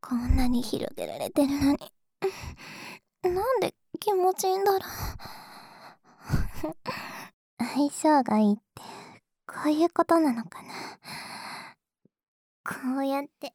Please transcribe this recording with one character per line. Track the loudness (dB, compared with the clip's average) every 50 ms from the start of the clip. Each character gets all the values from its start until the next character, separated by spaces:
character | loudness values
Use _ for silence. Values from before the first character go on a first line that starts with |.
こ | -6 -4 -4
ん | -4 4 4 6
な | 6 6
に | 4 4 2 0
広 | -2 -4 -4 -4 -6 -6
げ | -8 -10
ら | -8 -8 -6
れ | -6 -2
て | 2 4 4
る | 4 4 2
の | 4 4 4
に、 | 2 -2 -12 _ _ _ _ _ _ -4 -4 -4 -4 -12 -12 -14 -14 -16 -18 -18 -16 -16 -16 -18 -18 _ _ _ _ -2
な | 0
ん | 0 2 2 2 2 2
で | 2 0 -2 _ _ _ _ -4
気 | -2 0 2
持 | 4 4 2 2
ち | 2 0 0
い | 0
い | 2
ん | 2
だ | 2 2
ろ | 2
う。 | 0 -6 -10 -8 -8 -8 -8 -10 -14 -16 -16 -18 -18 -20 -20 -20 -20 -20 -20 -20 -20 -20 -20 _ _ _ -20 _ -4 0 2 2 2 0 -2 -6 -6 -6 -6 -8 -10 -10 -10 -8 -10 -12 -12 -14 -16 -16 _ _ _ _ _ _ -6 -4 0
相 | 0 0 0
性 | 0 2 4 6 6 6 4
が | 4 4 6
い | 6 6
い | 4
っ |
て、 | 2 _ _ _ -20 -18 -18 -18 -18 -18 -20 -20 -20 _ _ _ _ _
こ | -16 -12 -2 0
う | 0
い | 4 4 4
う | 2
こ | _ 0 2
と | 4 4 4
な | 6 4 2
の | 0 -6
か | -10 -12 -18 -16
な。 | -14 -14 -12 -12 -14 -14 _ _ -16 -16 -14 -14 -14 -14 -14 -14 -12 -14 -14 -14 -18 -20 _ _ _ _ _ _ _ _ _ _ _ _ _ _ _ _ _ _
こ | -10 -10 -4 -4 -2 -2 0
う | 0
や | 0 0 -2
っ | -4 -6 _ _
て | -14 -14 _